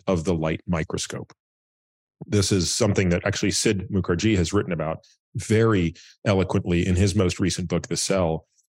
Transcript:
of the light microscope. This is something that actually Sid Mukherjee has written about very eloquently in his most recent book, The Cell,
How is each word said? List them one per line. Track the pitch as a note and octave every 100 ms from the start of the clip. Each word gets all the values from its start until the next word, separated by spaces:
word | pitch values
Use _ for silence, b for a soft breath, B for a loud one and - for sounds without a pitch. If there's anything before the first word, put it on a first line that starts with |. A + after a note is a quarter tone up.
| -
of | F2+ D#2+
the | E2+
light | D#2 E2 -
microscope. | E2 D#2+ D#2+ - - - - _ _ _ _ _ _ _ - -
This | G#2 F#2+
is | G2 E2
something | - G#2+ G2 F#2
that | F2 -
actually | F#2 G#2
Sid | - A#2 G2 F#2
Mukherjee | G2 F2 F2 A2 G2+
has | E2+
written | G#2 F#2+
about | E2 D#2 D#2+ b b _ -
very | - A2 A2+ G#2 E2+ - B B -
eloquently | F#2+ F2+ G2 F2+ F2 F2+
in | F2
his | G2+ F#2+
most | F2+ -
recent | F#2+ - F2+
book, | F2 D2+
The | E2+
Cell, | - F#2+ E2+ D#2+ - _